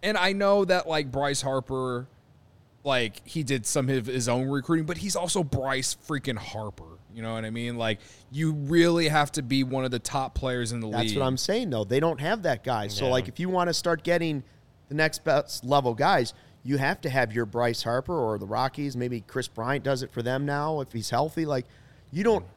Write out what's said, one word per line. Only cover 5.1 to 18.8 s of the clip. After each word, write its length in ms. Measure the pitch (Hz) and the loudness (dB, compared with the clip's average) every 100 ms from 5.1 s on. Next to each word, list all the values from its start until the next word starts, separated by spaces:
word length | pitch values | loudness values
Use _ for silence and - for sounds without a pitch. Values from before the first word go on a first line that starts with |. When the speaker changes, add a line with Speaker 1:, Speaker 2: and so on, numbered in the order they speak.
| 180 | -2
Speaker 1:
also 260 | 175 190 | 0 0
Bryce 500 | 151 - 131 131 131 - - | 0 -2 -2 -2 -2 -6 -6
freaking 280 | 135 139 110 | -4 -4 -6
Harper. 460 | 104 110 107 - 80 85 - | -6 -8 -8 -10 -16 -20 -18
You 60 | 113 | -10
know 140 | 113 | -8
what 100 | 113 | -6
I 60 | 110 | -6
mean? 260 | 113 120 120 | -6 -4 -2
Like, 240 | 113 104 - - - | -2 -2 -8 -20 -10
you 220 | 139 160 | -2 0
really 560 | 151 139 170 170 170 160 | 0 4 6 6 6 4
have 220 | 151 147 | 4 2
to 100 | - | -2
be 200 | 123 135 | 0 0
one 220 | 131 131 | 2 0
of 60 | 131 | -2
the 80 | 123 | -2
top 360 | - 139 131 | -2 -4 -4
players 380 | - 131 123 117 | -4 -2 -2 -2
in 80 | 117 | -4
the 80 | 110 | -4
Speaker 2:
That's 220 | 117 113 | -2 0
Speaker 1:
league. 80 | 104 | 2
Speaker 2:
what 80 | 131 | 2
I'm 100 | 131 | 0
saying, 320 | - 214 226 | 0 0 0
though. 160 | 117 | -2
They 160 | 101 127 | 2 4
don't 200 | 165 143 | 4 2
have 220 | 156 220 | 0 0
that 200 | 170 120 | 0 0
guy. 240 | - 117 104 | 0 -2 -2
So, 160 | 104 | 0
Speaker 3:
Yeah. 60 | 131 | 2
Speaker 2:
like, 180 | 127 95 | 2 2
if 100 | - | -4
you 120 | 180 | 0
wanna 240 | 180 175 | 2 2
start 280 | 160 175 165 | 2 0 0
getting 400 | 165 170 165 147 - - _ _ - | 2 2 2 -2 -6 -16 _ _ -6
the 60 | |
next 280 | 147 156 - | 0 2 2
best 400 | - 143 - - 123 | 2 2 2 -6 2
level 260 | 143 123 | 2 4
guys, 380 | 113 151 180 117 - - - | 2 4 4 2 -6 -18 -10
you 140 | 123 139 | -2 0
have 240 | 135 196 | 2 0
to 80 | 160 | 0
have 240 | 131 117 | 0 2
your 100 | 110 | 0
Bryce 380 | 110 117 120 113 | -2 0 0 0
Harper 360 | 117 123 135 170 | -2 -2 0 -2
or 200 | 113 107 | 0 -2
the 80 | 98 | -2
Rockies. 500 | 110 131 - | -2 -2 -2